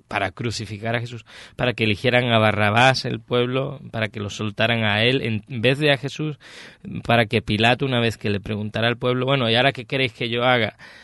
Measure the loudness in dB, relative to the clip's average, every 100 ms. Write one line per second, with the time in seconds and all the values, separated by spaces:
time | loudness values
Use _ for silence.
0 | _ -2 -2 -4 -6 -6 -10 -8 -4 -4
1 | -6 -14 -18 -20 -16 -4 -2 0 0 2
2 | 2 2 4 4 4 4 2 6 4 4
3 | -2 -6 -2 0 0 -2 -4 -10 -10 -4
4 | -4 -4 -8 -4 -6 0 0 2 2 2
5 | 2 2 -2 -4 -6 0 0 2 0 0
6 | -4 -6 -8 -8 -16 -20 -20 -20 -12 -8
7 | 2 2 4 0 0 2 2 2 0 0
8 | 0 -2 -4 -4 -4 -6 -6 -2 -2 0
9 | -2 -2 0 0 2 2 2 -2 -6 -2
10 | -2 -4 -4 0 2 2 0 -4 -20 -20